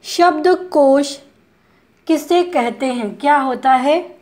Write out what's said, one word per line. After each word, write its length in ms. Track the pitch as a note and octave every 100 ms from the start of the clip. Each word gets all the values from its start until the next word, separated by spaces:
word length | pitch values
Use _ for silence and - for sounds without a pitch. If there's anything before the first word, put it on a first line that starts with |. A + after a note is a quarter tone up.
शब्दकोश 1120 | - - F4 D4+ D#4+ F4 - D#4 C#4 C4+ C#4+ - _ _ _ _ _ _ _ _ -
किसे 360 | D#4+ - F4
कहते 420 | F4 D4+ A#3+ A#3 C4+
हैं, 280 | B3 G#3+ -
क्या 200 | C#4+ D4
होता 340 | C4+ B3 C4
है? 260 | C4 C4 D#4+ E4+ -